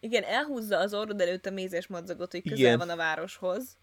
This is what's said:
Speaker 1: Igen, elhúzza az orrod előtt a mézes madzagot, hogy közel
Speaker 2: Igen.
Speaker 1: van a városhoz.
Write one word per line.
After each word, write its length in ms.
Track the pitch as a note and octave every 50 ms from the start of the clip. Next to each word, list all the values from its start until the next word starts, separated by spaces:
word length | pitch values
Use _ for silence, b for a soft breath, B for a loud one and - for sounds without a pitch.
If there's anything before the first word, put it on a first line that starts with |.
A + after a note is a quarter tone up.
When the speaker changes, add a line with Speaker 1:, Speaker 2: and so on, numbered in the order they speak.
Speaker 1:
Igen, 220 | - A3+ A3+ A3+ G3
elhúzza 540 | - G3+ A#3+ D4 D4+ C#4+ A#3+ A3 - G#3 E3+
az 160 | F3+ G#3 G#3
orrod 260 | G3+ G#3+ A3 G#3 G#3
előtt 260 | F#3 F3 F3+ F#3 _
a 40 | G3
mézes 360 | F#3+ F#3+ F#3 F#3 F#3+ E3+ F#3
madzagot, 440 | - G3 E3+ E3+ F#3 F3 - E3+ F3+
hogy 120 | - F3 -
közel 160 | C#3+ C#3+ C#3
Speaker 2:
Igen. 200 | C3 B2 A#2 A#2
Speaker 1:
van 100 | F3 E3+
a 80 | E3+
városhoz. 800 | E3+ E3 D#3+ D#3 - E3 F#3+ - - - F3+ F3+ G#3+ B3+ B3+ - _